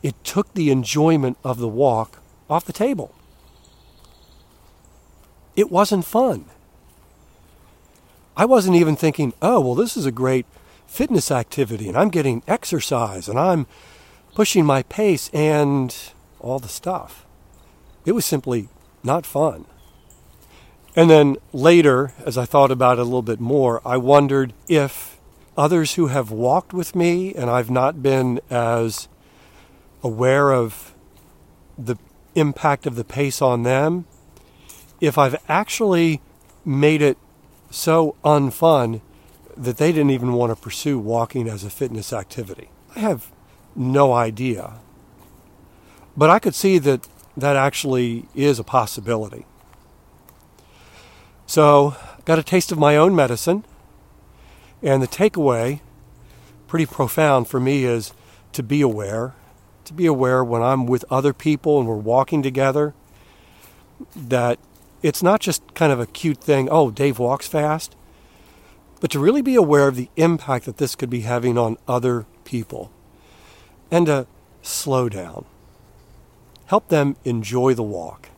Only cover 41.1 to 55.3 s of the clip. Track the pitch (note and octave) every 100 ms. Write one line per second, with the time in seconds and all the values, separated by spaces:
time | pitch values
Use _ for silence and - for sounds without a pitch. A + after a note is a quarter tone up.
41.1 | A#2 A#2 C3 A2+ G#2+ G2+ - C3 A2+ -
42.1 | A2 G2 - G2 - - - _ - G#3+
43.1 | C3+ - _ _ _ _ - B2+ C#3 C#3
44.1 | A#2+ A2+ A2 B2+ G2+ - A2+ - - _
45.1 | _ - - _ _ - _ _ - -
46.1 | - D#3 F3+ - - G3 F#3 C#3 C3 -
47.1 | - - - C#3 C#3 C#3 - C#3 B2+ A#2+
48.1 | A#2 - - C#3+ A#2+ G#2+ C3 G#2+ - G#2
49.1 | A2+ G#2 - - _ _ - _ _ _
50.1 | _ - _ _ _ _ _ - - -
51.1 | - - _ - D#3 D3 C#3+ C#3+ C3 -
52.1 | - - D#3+ D3+ F#3 - E3 D3 D3 F3
53.1 | F3+ C3 A#2 - G3 - - _ _ _
54.1 | _ _ _ - - - - D3+ C3+ B2+
55.1 | - G#3